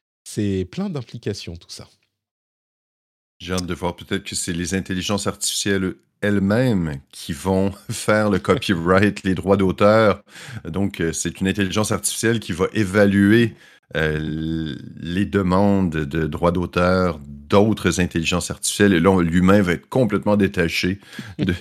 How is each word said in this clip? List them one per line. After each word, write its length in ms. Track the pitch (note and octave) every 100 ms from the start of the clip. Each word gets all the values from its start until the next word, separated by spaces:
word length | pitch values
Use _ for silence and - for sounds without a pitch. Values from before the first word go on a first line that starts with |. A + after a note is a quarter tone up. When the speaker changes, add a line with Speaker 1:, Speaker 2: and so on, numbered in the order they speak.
| _ _
Speaker 1:
C'est 420 | - - G2+ F#2+ F#2
plein 180 | - G3+
d'implications, 680 | D3 A#2 A#2+ - G2 - -
tout 140 | -
ça. 180 | - - _ _ _ _ _ _ _ _ _ _ _ _ _ _ _
Speaker 2:
J'ai 140 | E2+
hâte 120 | F#2 F2
de 80 |
voir. 220 | F2 F2 E2+
Peut-être 280 | - G2
que 120 | - -
c'est 180 | -
les 200 | E2+ F2+
intelligences 540 | F#2+ F2+ F#2 F2 G2+ G2+
artificielles 680 | F#2 - - G2+ G2 F#2 - _ _
elles-mêmes 800 | G#2 G2+ G2 A2 C3 G2+ D#2+ C#2 -
qui 220 | - -
vont 380 | D#2 F2 F#2+ G2 G2
<laughs> 80 | -
faire 400 | A2+ - G#2+ G#2+
le 100 | F#2
copyright, 840 | - D3 - F2 E2+ F#2 G#2 G2
les 120 | G2 F#2
droits 220 | F#2+ G2
d'auteur. 640 | F#2+ E2+ G#2 G#2+ A2 F#2 _ - - A2 E2+
Donc, 360 | F2 G2 -
euh, 100 | E2
c'est 300 | D#2 F2 -
une 60 | F#2+
intelligence 440 | F#2+ F#2+ G#2 G#2+
artificielle 480 | G2+ - - A2+ A#2
qui 140 | -
va 140 | E2+ F#2
évaluer, 800 | - G2+ G2+ G2+ G2 G2+ A2+ A2+ - - _ _ D#2
euh, 220 | D#2 D2+
l-, 600 | D#2 D#2 D#2+ E2 D#2 C#2 - -
les 280 | D#2+ F2 G2
demandes 680 | G2 F#2 F#2 G2+ G2 F#2
de 360 | D#2 D2 E2 D#2+
droits 240 | D2 F2
d'auteur 680 | F2 F2 F2 F2+ F#2 F2+ D#2 C#2+ C#2+ -
d'autres 540 | G2 A2 G2+ F2+ F2
intelligences 480 | F2 E2+ D#2+ F2+ -
artificielles. 420 | - - - G#2
Et 80 | F2
là, 220 | F2+ F#2+
l'humain 400 | E2+ F2 F#2 G2+
va 120 | F2+
être 140 | D2+ -
complètement 480 | C3 A#2 G2+ G#2 G#2
détaché 640 | F#2+ F#2+ E2 - F#2 G2 - - A#2 G2
de 160 | G2+ F2+